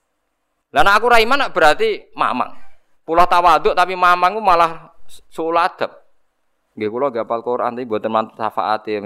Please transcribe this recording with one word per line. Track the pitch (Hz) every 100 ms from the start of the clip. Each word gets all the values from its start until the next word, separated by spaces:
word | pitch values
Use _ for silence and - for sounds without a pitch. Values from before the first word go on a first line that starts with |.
| _ _ _ _ _ _ _
Lah | 175 196
nek | 208
aku | 240
ora | 233
iman, | 226 285
nak | 226
berarti | 180 156 151 220 196 -
mamang. | 147 123 120 107 - - - _ _
Kula | - 165 175
tawaduk | 180 175 151 214
tapi | - 180 185
mamang | 180 180 180 214
ku | 202
malah | 170 165 160 160 - - - -
suladep. | - 165 170 180 - 117 - _ _ _ _ _ _ _ -
Nggih, | 107
kula | 117 139
nggih | 117 104
apal | 117
Qur'an | 120 120 120
tapi | 120 127
mboten | 107 113
mantep | 113 110 -
syafaate. | 107 - 92 107 - 104